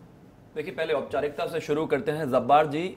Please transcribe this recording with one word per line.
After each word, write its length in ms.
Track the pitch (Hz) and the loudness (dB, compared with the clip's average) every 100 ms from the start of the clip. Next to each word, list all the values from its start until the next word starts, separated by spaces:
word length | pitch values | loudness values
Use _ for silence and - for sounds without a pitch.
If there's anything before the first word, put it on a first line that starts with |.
| - - - - - 156 | -20 -20 -20 -20 -14 -10
देखिए, 180 | 151 | -8
पहले 200 | 175 160 | -6 -2
औपचारिकता 520 | 147 127 139 147 147 165 | -2 0 -2 -2 -4 -4
से 140 | 165 | -4
शुरू 260 | - 147 156 | -2 -2 0
करते 260 | 143 139 | 0 0
हैं। 200 | 151 151 | -2 0
जब्बार 360 | 127 120 143 151 | 0 6 6 6
जी, 280 | 147 180 | 0 -4